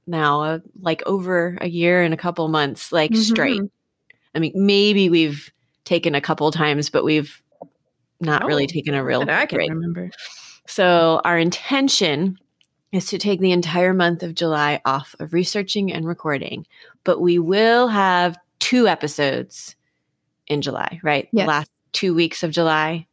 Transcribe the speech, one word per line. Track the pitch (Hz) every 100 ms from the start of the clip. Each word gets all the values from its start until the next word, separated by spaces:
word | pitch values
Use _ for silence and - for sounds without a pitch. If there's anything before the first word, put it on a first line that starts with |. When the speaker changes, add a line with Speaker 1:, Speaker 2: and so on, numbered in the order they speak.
| -
Speaker 1:
now? | 165 151 147
Uh, | 151 160 - -
like, | 180 156 -
over | 196 180 180 170 180
a | 180
year | 170 170 180
and | 170
a | 160
couple | 175 175 160
months, | 156 143 151 -
like, | 170 156
Speaker 2:
Mm-hmm. | 226
Speaker 1:
straight. | 214 220 147 208 202 _ _ _ _ _ _
I | 151
mean, | 160 196
maybe | 196 202 208 202 185
we've | 165 156 147 - _ _ _
taken | - 170 170 147
a |
couple | - 156 151
times, | 160 151 147 143
but | 147
we've | 127 156 147 - _ - - _ _ _ _ -
not | 160 147 -
really | 147
Speaker 2:
Oh, | 139
Speaker 1:
taken | 156 143 143
a |
real | 131 123 135
Speaker 2:
that | 170
I | 294
can | -
Speaker 1:
break. | 113
Speaker 2:
remember. | 160 170 170 180 - - - - - -
Speaker 1:
So | - 180 175 165 160 170
our | 170
intention | 165 - - 277 269 - 175 147 190 185 _ _ _ _ _
is | 190 180
to | 196
take | 208 185
the | 190
entire | 180 165 175 180
month | 185 175 165
of | 170 165
July | 170 151 147 147 -
off | 135 143 -
of | 160
researching | 170 180 208 190 208 190
and | 165 160
recording, | 170 156 139 - - 160 _ - _
but | - -
we | 175 175
will | 165 196 226 240 247
have | 208 190 180 175 170 _ -
two | - 254 220
episodes | 160 151 - 139 127 127 - - - _ _ _ _ _ _ -
in | 147
July, | 135 - - 165
right? | 160 143 -
The | 220
Speaker 2:
Yes. | 170
Speaker 1:
last | 147 156 _ _
two | - 190 165
weeks | 165 -
of | 165
July, | 160 165 156 156 165 -